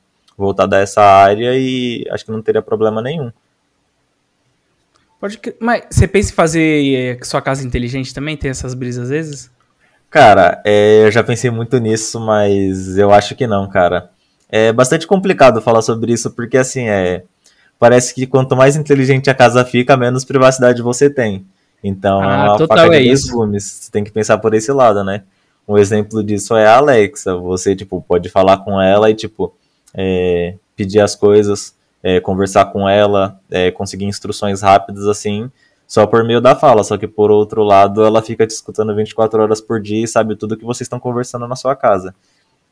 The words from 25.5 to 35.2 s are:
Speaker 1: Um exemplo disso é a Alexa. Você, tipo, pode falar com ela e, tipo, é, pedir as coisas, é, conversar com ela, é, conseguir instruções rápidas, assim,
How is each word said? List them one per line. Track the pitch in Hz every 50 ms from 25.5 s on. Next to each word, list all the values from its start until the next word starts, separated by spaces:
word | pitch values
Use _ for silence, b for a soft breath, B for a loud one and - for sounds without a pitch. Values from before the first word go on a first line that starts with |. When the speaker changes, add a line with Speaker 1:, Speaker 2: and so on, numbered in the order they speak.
| _ _ _
Speaker 1:
Um | - 104
exemplo | 104 101 98 110 104 104 104 110 110 104
disso | 104 104 101 - - 117
é | 110 107
a | 107 113
Alexa. | 131 147 147 131 113 101 95 - - - 98 92
Você, | 90 90 90 92 92 - 101 98
tipo, | 95 104 - 95 90 -
pode | - 90 87 85 90
falar | - 98 95 95 95 95
com | - 104 101 98
ela | 95 95 98 104 107 110
e, | 107
tipo, | 110 - 104 _ - 95 87 _ _ _ _ _ _ _ _ -
é, | 95 95 95 92 90 90 90 87 87 87 87 95 95 _ _ _
pedir | - 104 95 95 107
as | 101 101 -
coisas, | - - 104 104 107 104 101 101 - - - _ _ _ _ _ _ -
é, | 92 92 90
conversar | - 104 95 92 98 95 - 104 98
com | 95 - 104 98 98
ela, | 101 104 - 101 101 98 95 95 - _ _ -
é, | - 92 90 90
conseguir | 90 - 98 95 - 95 101
instruções | 101 95 - - 98 104 - 107 101 98 95 104
rápidas, | 98 98 98 - - 101 98 101
assim, | 104 104 -